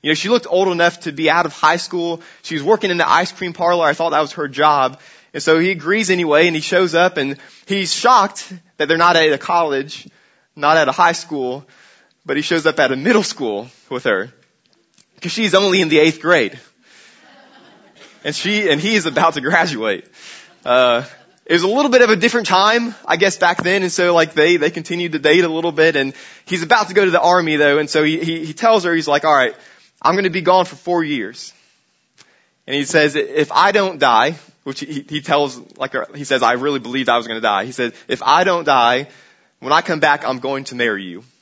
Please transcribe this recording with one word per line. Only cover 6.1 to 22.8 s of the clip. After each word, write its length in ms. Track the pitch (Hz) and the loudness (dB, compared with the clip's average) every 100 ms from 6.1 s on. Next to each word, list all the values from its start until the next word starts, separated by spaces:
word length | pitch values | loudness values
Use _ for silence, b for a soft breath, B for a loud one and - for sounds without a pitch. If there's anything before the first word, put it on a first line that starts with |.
anyway, 380 | 180 165 147 175 | -2 2 2 2
and 80 | 160 | 0
he 60 | |
shows 340 | - 180 180 165 | -2 0 2 2
up, 200 | 180 180 | 0 0
and 200 | 139 139 B B - | -6 -8 B B -6
he's 280 | 196 180 | -6 -4
shocked 580 | - 240 247 247 - - 185 _ - | 0 4 4 2 -4 -18 -20 _ -8
that 100 | 147 | -2
they're 100 | 165 | 2
not 160 | 175 | 4
at 160 | 165 156 | 4 2
a 80 | 139 | 0
college, 680 | - 175 160 139 147 - - b b b b - | -2 -2 0 -4 -6 -16 -20 b b b b -2
not 200 | 143 160 | 2 4
at 100 | 139 | 2
a 40 | |
high 200 | 127 139 | 2 0
school, 520 | 170 - 147 127 135 139 b b b b b - | 0 -8 -6 -6 -8 -14 b b b b b -6
but 100 | 139 | -6
he 60 | |
shows 240 | 143 165 156 | -2 0 0
up 140 | 151 | 2
at 100 | 131 | 0
a 60 | 131 | 2
middle 260 | - 220 | 2 2
school 480 | - - 123 101 120 _ _ | 0 -6 -6 -6 -8 _ _
with 140 | 127 | -6
her 300 | 123 95 117 _ _ _ _ _ _ _ _ _ | -2 -2 -4 _ _ _ _ _ _ _ _ _
'cause 120 | 175 | -10
she's 220 | 220 214 | -4 0
only 280 | 190 202 185 | 2 2 0
in 80 | 165 | 2
the 80 | 151 | 4
eighth 240 | 160 156 | 2 0
grade. 360 | 151 170 104 135 _ _ b b b b b b b b b _ _ _ - _ | 0 2 0 -6 _ _ b b b b b b b b b _ _ _ -20 _
And 100 | 151 | -10
she, 360 | 151 196 208 190 | -6 -2 -2 0
and 100 | 147 | 0
he 140 | 196 | 0
is 100 | 214 | 0
about 300 | 165 147 165 | 0 0 0
to 80 | 151 | 0
graduate. 640 | 131 202 175 123 110 95 - B B B B B | -2 0 0 -2 -4 -4 -8 B B B B B
Uh, 400 | 123 123 123 120 131 B _ _ | 0 4 4 2 -4 B _ _
it 80 | - | -2
was 100 | 170 | 0
a 60 | 185 | 2
little 220 | 247 285 | 0 2
bit 100 | 247 | 4
of 80 | 233 | 4
a 80 | 214 | 4
different 300 | 226 233 202 | 2 0 0
time, 480 | 190 208 233 | 2 2 0